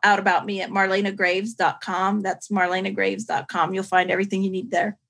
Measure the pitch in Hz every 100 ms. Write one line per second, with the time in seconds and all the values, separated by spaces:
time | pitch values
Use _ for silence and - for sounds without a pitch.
0 | 208 196 196 175 208 196 180 196 190 196
1 | 202 196 180 185 220 226 165 - - 180
2 | 190 208 190 175 - 202 180 185 190 196
3 | 196 196 226 - - 175 160 190 196 185
4 | 180 180 202 190 196 185 - 170 208 -